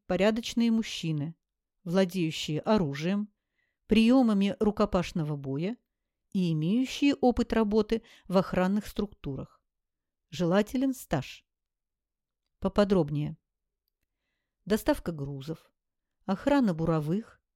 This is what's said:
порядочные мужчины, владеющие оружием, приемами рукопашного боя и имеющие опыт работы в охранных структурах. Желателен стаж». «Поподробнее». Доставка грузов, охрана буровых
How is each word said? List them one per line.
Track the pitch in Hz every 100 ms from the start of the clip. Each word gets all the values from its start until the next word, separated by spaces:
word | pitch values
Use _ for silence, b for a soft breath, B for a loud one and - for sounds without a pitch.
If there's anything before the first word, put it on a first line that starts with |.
| -
порядочные | 180 202 226 - - 233
мужчины, | 226 - - 165 151 143 - _ _ _ _
владеющие | 175 185 190 185 160 - - 151
оружием, | - 214 151 139 165 202 208 _ _ _ _ _ -
приемами | 220 226 262 233 202 196 -
рукопашного | 208 208 202 180 170 180 151 147
боя | 135 139 180 240 _ _ _ _ _
и | 196 180
имеющие | 156 160 233 262 - 285 277
опыт | 247 240 233
работы | 226 214 214 208 226 b b -
в | 185
охранных | 180 185 185 208 -
структурах. | - 208 - 147 135 143 _ _ _ _ _ _ _ _
Желателен | 165 170 190 214 254 269
стаж». | 254 - 160 - - _ _ _ _ _ _ _ _ _ _ _ _
«Поподробнее». | 196 - 202 190 147 147 151 160 _ _ _ _ _ _ _ _ _ _ _ _
Доставка | - 214 - 285 -
грузов, | 156 139 139 135 156 _ _ _ _ _ _ -
охрана | 190 285 285 226
буровых | 165 165 160 147 190 - _ _